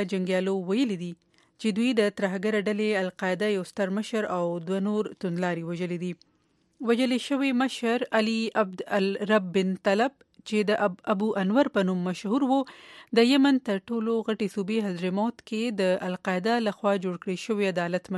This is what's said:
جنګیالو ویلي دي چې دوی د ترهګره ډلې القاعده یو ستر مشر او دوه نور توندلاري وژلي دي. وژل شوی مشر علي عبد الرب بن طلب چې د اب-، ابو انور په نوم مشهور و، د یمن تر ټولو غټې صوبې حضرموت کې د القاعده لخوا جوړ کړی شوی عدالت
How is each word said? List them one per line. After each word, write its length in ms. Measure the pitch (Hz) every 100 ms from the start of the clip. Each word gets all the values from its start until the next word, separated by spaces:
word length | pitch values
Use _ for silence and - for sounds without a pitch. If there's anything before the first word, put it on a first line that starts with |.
| 190
جنګیالو 420 | 190 185 185 185 196 180
ویلي 260 | 214 262 180
دي 80 | 175 165 _ _ _ -
چې 80 | 220 202
دوی 160 | 247 220
د 120 | 208 -
ترهګره 420 | 196 190 208 208 196
ډلې 220 | 208 214 202
القاعده 440 | 185 - 190 180 214
یو 100 | 196 175
ستر 240 | - 185 196
مشر 280 | 208 220 202 180
او 20 | 170 170 165
دوه 100 | 190 202
نور 220 | 214 - -
توندلاري 380 | 185 170 180 170 165
وژلي 300 | 170 180 175
دي. 80 | 180 - _ _ _ _ _ - 233
وژل 260 | 233 262 254 -
شوی 260 | 269 277 247
مشر 440 | 262 - 233 247 - 220
علي 160 | 220 226 226 214
عبد 200 | 196 180 - 208
الرب 480 | 196 196 202 214 185
بن 160 | 190 185 185 202
طلب 220 | 196 269 -
چې 500 | _ - - 214 202
د 100 | 208 202
اب-، 100 | 180 -
ابو 160 | 196 220 202
انور 280 | 190 247 294 208
په 100 | 185
نوم 100 | 185 180
مشهور 380 | 175 196 269 254
و، 120 | 269 262 - - - - 226
د 100 | 240
یمن 320 | 277 277 262 -
تر 100 | 196 -
ټولو 320 | 233 220 226 214
غټې 300 | 214 202 208
صوبې 340 | 190 220 202
حضرموت 500 | 175 185 190 233 - -
کې 320 | 220 240 202
د 160 | 185 185 185
القاعده 480 | 185 196 180 214 240 214
لخوا 280 | - 202 202
جوړ 180 | 185 175
کړی 140 | - 180 -
شوی 260 | 208 196
عدالت 400 | 180 170 180 -